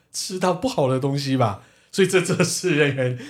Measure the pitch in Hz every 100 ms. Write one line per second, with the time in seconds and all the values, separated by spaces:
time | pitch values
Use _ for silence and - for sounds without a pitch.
0 | _ - - 185 185 175 262 262 135 131
1 | 139 139 139 131 113 98 - _ _ -
2 | 185 180 175 185 170 - 185 147 147 131
3 | 127 123 285